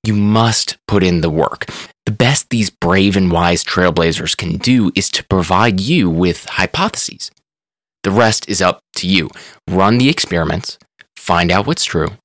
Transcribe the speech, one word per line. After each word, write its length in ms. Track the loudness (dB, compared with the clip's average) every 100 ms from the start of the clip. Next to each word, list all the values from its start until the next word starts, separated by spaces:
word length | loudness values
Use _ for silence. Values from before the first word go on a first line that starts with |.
You 100 | 0
must 600 | 0 2 4 2 0 -4 -8 -2
put 160 | 2
in 200 | 2 2
the 80 | 0
work. 360 | 0 -2 -2 -12 -12 -16 _
The 80 | -8
best 380 | 0 0 0 -2
these 200 | -4 -4
brave 460 | _ 0 2 2 2
and 160 | 2
wise 320 | 2 2 0
trailblazers 720 | -2 0 2 2 0 0 -6 -6
can 220 | -6 -4
do 340 | 2 2 2
is 160 | -2 -2
to 140 | -6
provide 560 | -2 -2 2 2 2 0
you 280 | 0 2 2
with 360 | 2 0 -2 -8
hypotheses. 880 | -4 -4 -2 -4 -4 -8 -10 -16 _ _ _ _ _ _ _
The 100 | -2
rest 360 | 2 2 0 -4
is 140 | 0
up 180 | 0 -2 _ -8
to 120 | -2
you. 220 | 0 -2 -10 -20 -18 -4
Run 300 | 2 2 4
the 100 | 2
experiments, 680 | 0 -2 -2 -2 -4 -6 -16 _ _ -20 -14
find 340 | -2 0 2
out 160 | 0 0
what's 180 | -4
true 320 | -2 -2 -4 -6